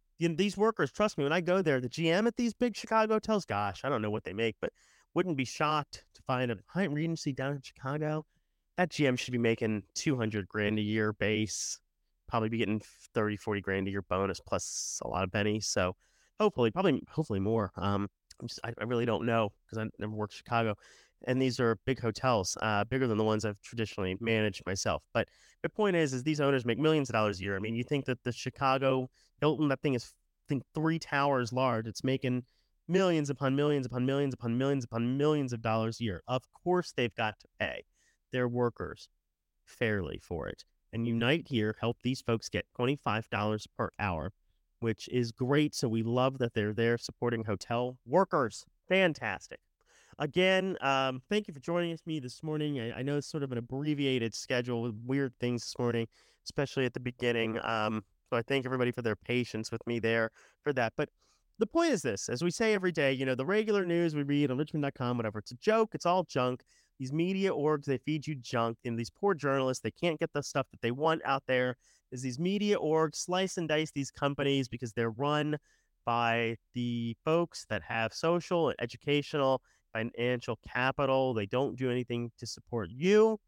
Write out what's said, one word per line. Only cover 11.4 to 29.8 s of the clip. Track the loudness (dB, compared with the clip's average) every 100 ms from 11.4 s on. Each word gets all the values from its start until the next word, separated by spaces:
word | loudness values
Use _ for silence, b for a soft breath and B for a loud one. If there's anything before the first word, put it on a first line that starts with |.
| 0 -4 -8 -10 _ _ _ _ -4
probably | -2 0
be | 0
getting | 0 -2 -4 -18 -6
thirty, | 0 0 0
forty | -4 -4
grand | 0 -2 -2
a |
year | -4
bonus | -2 0 0 -2
plus | -4 -4 -4 -6 -6 -6
a | -4
lot | -2
of | -2
bennies. | 0 0 0 -2
So | 0 -2 -4 b b b b
hopefully, | 0 2 2
probably, | 4 2 2 -2
hopefully | -6 -2 -2
more. | 0 0 -2 -2
Um, | -2 -2 -2 _ -20 -14
I'm | -12
just, | -10
I, | -10 -6
I |
really | -2 0 0
don't | 0
know | 2 2 0 -4 _
'cause | -8
I | -8 -6
never | -6
worked | -4 -6
Chicago. | -8 -2 0 0 -2 B B B B -2
And | 2
these | 2 2
are | 2 2 -2
big | -2
hotels, | -2 -2 2 2 0 -2
uh, | 0 0
bigger | 0 0 2
than | 2
the |
ones | 2 2 0
I've | -6
traditionally | -8 -6 -4 -2 -4 -2
managed | 0 2 2 -2 -4
myself. | -4 -2 -4 -2
But | -2 -2 b b b
the | -6
point | 0 2 4
is, | 2
is | 0
these | -2 2
owners | 4 4 2
make | 2
millions | 4 4 2
of |
dollars | 2 2 0
a |
year. | -2 -2
I |
mean, | -2
you | -4
think | -2 -2
that | -2 -4
the | -4
Chicago | -6 -6 -2 2 2 4 2 0 b b b
Hilton, | 0 2 0
that | 0